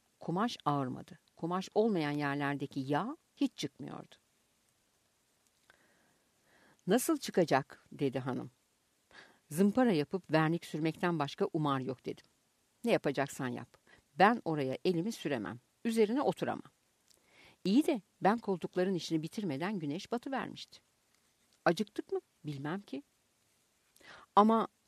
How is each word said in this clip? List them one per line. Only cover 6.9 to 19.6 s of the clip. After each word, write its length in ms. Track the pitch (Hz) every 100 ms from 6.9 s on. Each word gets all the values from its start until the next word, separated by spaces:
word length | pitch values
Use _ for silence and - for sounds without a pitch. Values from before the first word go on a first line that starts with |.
| 226 - 311
çıkacak?" 680 | - 208 165 135 - - -
dedi 260 | - 139 131
hanım. 320 | 131 127 127 _ _ _ _ _ _ - - _ -
"Zımpara 420 | 151 202 202 247
yapıp 400 | 165 143 190 -
vernik 340 | 156 156 165 -
sürmekten 520 | 156 160 156 180 165
başka 300 | 143 - 196
umar 280 | 160 147 135
yok." 260 | 131 127 -
dedim. 200 | - - _ _ _ _ _
"Ne 80 | 233
yapacaksan 560 | 175 160 139 139 - 131
yap. 300 | 117 113 _ _ - _
Ben 280 | - 196 240
oraya 340 | - 151 131 131
elimi 280 | 185 170 190
süremem. 480 | 226 156 131 95 117 _ _
Üzerine 380 | 233 226 208 254
oturamam." 500 | 220 - 127 - - _ _ _ _ _ _ _ - _
İyi 220 | 185 220 311
de 160 | 254 - -
ben 180 | 180 226
koltukların 560 | - 185 175 185 180
işini 280 | 185 - 160
bitirmeden 560 | 156 - 202 135